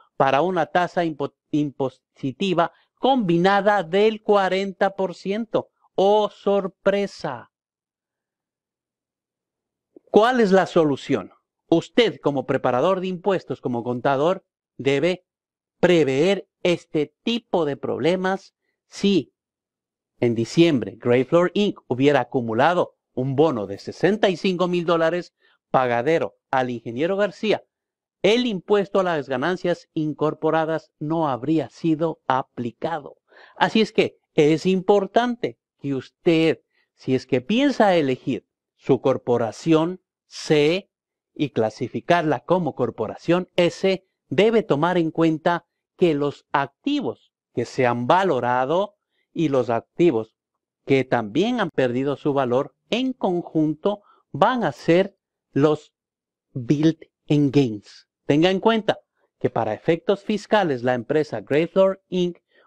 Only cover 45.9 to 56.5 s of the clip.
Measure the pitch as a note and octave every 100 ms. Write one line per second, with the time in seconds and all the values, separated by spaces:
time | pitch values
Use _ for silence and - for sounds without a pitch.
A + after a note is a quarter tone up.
45.9 | - F3 C#3+ C#3+ - _ D3 C#3 _ C#4
46.9 | D4 D3+ G#2 _ _ _ - A#2+ - B2
47.9 | A#2+ B2 F3 G3 C3 A#2+ B2 C3 E3+ G3+
48.9 | _ _ _ _ - D#3 C3+ A#2+ A#2 -
49.9 | - E3+ A2+ A2 _ _ _ _ _ -
50.9 | C3+ B2+ B2 G#2+ B2+ G#3+ B3 F3 - C3
51.9 | A#2+ C#3 C3 D3+ C#3 B2+ B2 C#3+ _ -
52.9 | A3 C4 - G3+ F3+ - D#3+ D#3 D3+ G3
53.9 | G#3 _ _ _ C#3 G3+ B3+ E3+ - -
54.9 | E3+ G3 _ _ _ _ C3+ D3+ D3+ _
55.9 | _ _ _ _ _ _